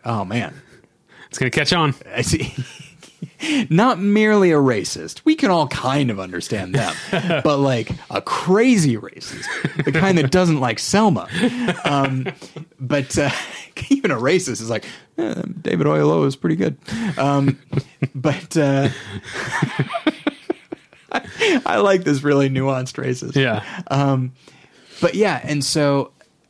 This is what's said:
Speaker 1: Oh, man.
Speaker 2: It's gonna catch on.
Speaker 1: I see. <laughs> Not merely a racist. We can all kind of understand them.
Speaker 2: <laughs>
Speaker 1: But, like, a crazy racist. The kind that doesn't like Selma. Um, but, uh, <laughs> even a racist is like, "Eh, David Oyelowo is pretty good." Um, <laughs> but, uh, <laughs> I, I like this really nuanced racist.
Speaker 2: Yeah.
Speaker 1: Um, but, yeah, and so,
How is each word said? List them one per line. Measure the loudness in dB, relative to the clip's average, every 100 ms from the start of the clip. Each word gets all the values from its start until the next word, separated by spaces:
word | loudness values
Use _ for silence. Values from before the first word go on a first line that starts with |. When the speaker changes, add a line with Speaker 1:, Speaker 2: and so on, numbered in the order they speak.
Speaker 1:
Oh, | -4 -4
man. | -2 -4 -6 -10 -20 -20 _ _ _ -20 -18
Speaker 2:
It's | -4
gonna | -2
catch | 0 2
on. | 2 2 0 -8
Speaker 1:
I | -6
see. | -2 -2 -2 -6
<laughs> | -10 -14 -20 -20 -20 _ -18 -10 -4 -2 2
Not | 2 2 2
merely | 2 2 4 4 4
a | 4
racist. | 4 2 -2 -8 -10 -4
We | 0 2
can | 2
all | 2 0
kind | -2 -2 0 0
of | -2
understand | -6 -8 -6 -6 -2
them. | -2 -2 -6 -4
Speaker 2:
<laughs> | -4 -2 0
Speaker 1:
But, | 0 2
like, | 2 0 -4 -8 -8
a | -8
crazy | -4 -4 2 4 6 4 4 0
racist. | -6 -16 -16 -12 -10 -6 -6 2
The | 4
kind | 4 6 6
that | 6
doesn't | 6 6 4
like | 2 -2
Selma. | 0 4 6 4 0 0 0 0 -2 -2
Um, | 0 2 2 0 -4 -8 -16 -18 -18 _
but, | -2 -2 0 0
uh, | 0 -2 -8 -14
<laughs> | -16 -14 0
even | 0 2
a | 0
racist | 2 2 0 -6
is | -4
like, | -6 -6 -16 -14 -6
"Eh, | -6 -4 -8 -6
David | -2 0 2
Oyelowo | 2 2 2 0
is | 0
pretty | -2 0
good." | -2 -4 -8 -6 -4 -2
Um, | 0 2 2 -2 _ -6 -6
<laughs> | _ -8
but, | -4 -4 -4 -4 0
uh, | 2 2 0 -4 -10 -14 -12
<laughs> | -10 -8 -4 -4 -2 -4 -2 -4 -4 -6 -8 -10 -12 _ -20 _ -20 _
I, | -8 -8 -2 0 0 0
I | 0
like | 2 2
this | 2 0
really | 2 2 2
nuanced | 0 -2 -2 -6 -6
racist. | -6 -6 -4 0
Speaker 2:
Yeah. | 0 0 -6 -14 -4
Speaker 1:
Um, | 0 2 0 -2 -8 -20 -20 _ _ _ -4
but, | -2
yeah, | 2 0 0
and | -4 -4
so, | -2 0 2 2 -2 _ _ _ _